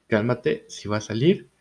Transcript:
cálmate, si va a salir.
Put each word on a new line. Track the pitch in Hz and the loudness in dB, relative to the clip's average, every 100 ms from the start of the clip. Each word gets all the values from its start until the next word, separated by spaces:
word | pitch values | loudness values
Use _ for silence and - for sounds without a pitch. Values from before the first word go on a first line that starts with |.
| _ | _
cálmate, | 110 117 120 156 151 - | 0 2 0 0 -4 -6
si | - 101 | -14 -6
va | 107 | -6
a | |
salir. | - 110 147 202 - _ | -4 2 2 2 -4 _